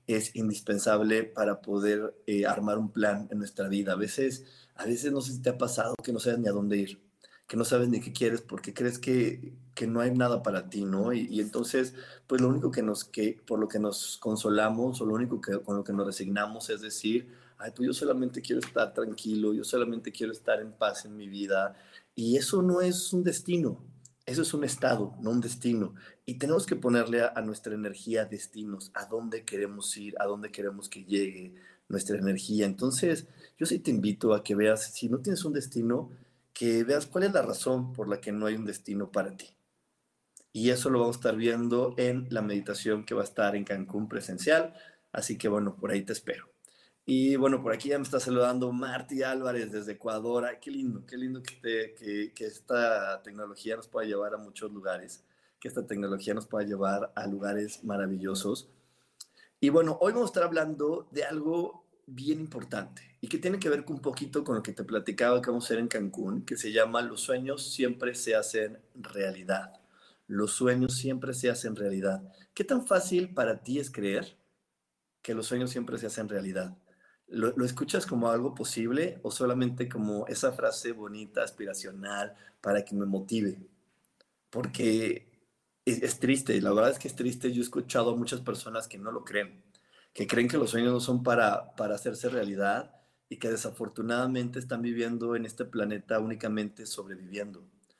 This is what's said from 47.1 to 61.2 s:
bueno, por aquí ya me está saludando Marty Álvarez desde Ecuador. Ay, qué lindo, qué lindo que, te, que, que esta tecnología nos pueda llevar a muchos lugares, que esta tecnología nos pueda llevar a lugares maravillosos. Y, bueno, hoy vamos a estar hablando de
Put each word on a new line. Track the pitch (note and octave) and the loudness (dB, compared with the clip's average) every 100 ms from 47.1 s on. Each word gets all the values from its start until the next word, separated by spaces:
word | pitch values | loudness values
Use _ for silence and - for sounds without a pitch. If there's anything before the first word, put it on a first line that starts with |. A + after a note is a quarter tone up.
| C3 C3+ C3+ | 2 4 6
bueno, | C3+ C3 | 4 4
por | A#2+ | 2
aquí | A2 C#3 | -2 0
ya | C#3+ | -2
me | |
está | C3+ C3+ | 0 -2
saludando | B2+ B2 B2 B2+ B2 | 2 4 4 4 0
Marty | B2 C3 B2+ B2+ C3+ | -2 -4 -6 -4 -2
Álvarez | C3 C3 B2+ A#2+ A2 | 0 0 -2 -2 -4
desde | G#2+ G#2 | -6 -6
Ecuador. | G2+ A#2 A2 A#2 A#2+ A#2+ | -6 -4 -4 0 0 -2
Ay, | A#2+ | -6
qué | C#3+ | -8
lindo, | C#3 B2+ G#2+ - | -4 -4 -4 -8
qué | B2+ | -8
lindo | B2+ C3 | -6 -6
que, | B2+ - | -10 -8
te, | A#2 A2+ A2 | -2 -2 -2
que, | A2 A2 G#2 G#2+ | -8 -6 -4 -6
que | - A2 | -6 -10
esta | - - B2 A#2 A2 G2 F#2+ | -10 -2 2 4 2 0 -4
tecnología | - G#2 G#2 G2+ A2 A2+ | -8 -12 -12 -10 -6 -6
nos | - | -4
pueda | A2+ A2 | -4 0
llevar | G2+ G#2 | 0 -2
a | G#2+ | -6
muchos | G#2 - G#2+ | -10 -12 -12
lugares, | G#2 F#2+ F2+ F#2 - _ _ _ _ | -6 -6 -6 -8 -18 _ _ _ _
que | G#2 | -8
esta | A#2+ G2+ | -6 -4
tecnología | G2+ G2+ G2 A2 | -4 -2 -2 -2
nos | G#2+ A2 | -4 -2
pueda | A2 G#2 | -4 -2
llevar | G2 G2 G2+ G2 | 0 0 0 -2
a | - G#2 | -6 -6
lugares | G2 G2+ G#2 G#2 - | -4 -2 -2 -4 -6
maravillosos. | A2 G2+ F#2+ F#2+ F#2+ F#2+ G2+ F2+ - _ _ _ _ _ - _ - _ | -4 -2 -2 -2 -2 -2 -2 -4 -6 _ _ _ _ _ -20 _ -20 _
Y, | C#3 | 6
bueno, | D#3 D#3+ D3+ | 6 6 4
hoy | F#3 | 4
vamos | A#3 A#3 | 4 2
a | |
estar | F#3 | 2
hablando | E3+ E3 D#3 D3 D3 E3 - | 2 2 0 0 0 0 -4
de | C#3+ | -4